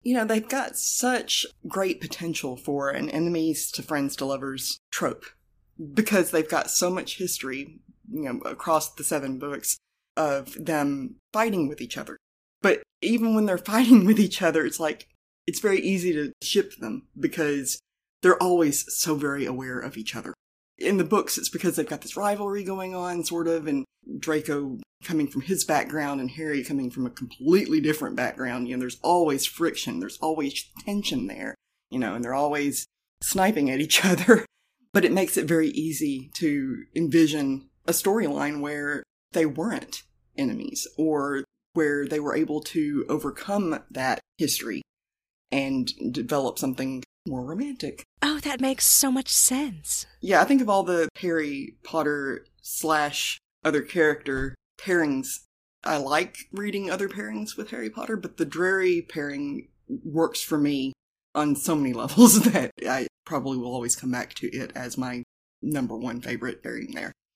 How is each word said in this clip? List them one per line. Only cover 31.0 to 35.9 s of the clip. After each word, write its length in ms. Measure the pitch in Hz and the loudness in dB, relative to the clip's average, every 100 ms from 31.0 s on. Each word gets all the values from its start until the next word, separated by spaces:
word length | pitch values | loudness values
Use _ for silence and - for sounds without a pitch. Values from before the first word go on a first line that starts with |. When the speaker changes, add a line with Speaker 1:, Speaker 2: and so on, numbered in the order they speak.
| 202 135 92 | -2 -4 -4
Speaker 1:
there, 280 | - 101 - _ _ _ | -8 -12 -12 _ _ _
you 100 | 127 | -4
know, 140 | 110 107 | -4 -4
and 80 | |
they're 100 | 120 | -4
always 520 | 131 147 147 143 - - _ _ _ | 0 0 0 -2 -2 -8 _ _ _
sniping 480 | - 190 190 214 139 | -2 2 2 4 0
at 80 | 131 | 0
each 240 | 151 - 196 | 2 4 4
<laughs> 0 | |
other. 400 | 180 180 226 - _ _ _ _ | 4 8 8 6 _ _ _ _
But 100 | 196 - | 4 4
it 60 | |
makes 240 | 190 185 - | 4 2 0
it 80 | 143 | 2
very 220 | 165 160 | 2 2
easy 600 | - 160 | 0 -4